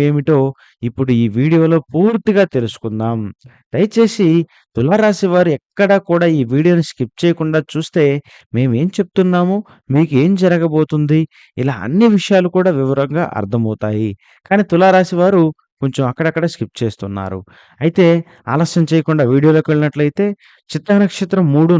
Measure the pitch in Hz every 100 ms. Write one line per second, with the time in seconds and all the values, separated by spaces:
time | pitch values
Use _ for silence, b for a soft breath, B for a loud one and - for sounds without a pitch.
0 | 147 147 147 147 135 - b b 117 117
1 | 131 117 117 107 147 165 160 165 - 151
2 | 208 220 - 196 190 131 117 - 113 110
3 | 113 117 104 - b b - 127 214 226
4 | 226 - 175 170 160 b b - 131 214
5 | 214 185 190 180 175 139 _ - 196 196
6 | - 170 170 156 117 131 170 175 156 -
7 | 117 - 170 165 156 156 - 156 160 175
8 | 143 143 b b b 113 131 117 175 -
9 | 185 - 185 180 180 202 - b - 135
10 | 160 131 165 190 185 175 165 156 151 151
11 | 147 156 160 b b - 131 113 104 180
12 | 233 202 - 196 180 185 185 143 135 139
13 | 139 151 165 - 101 117 110 107 107 107
14 | 110 95 b b - 202 196 170 190 185
15 | 175 175 180 190 160 - _ - 139 135
16 | 127 127 160 160 165 - 110 - 113 -
17 | 98 98 95 95 95 b b b 160 180
18 | 170 170 165 b - 139 165 175 156 160
19 | 151 156 123 135 151 156 156 151 151 143
20 | 147 - 202 208 b b - 156 - 202
21 | 202 - 185 190 160 143 165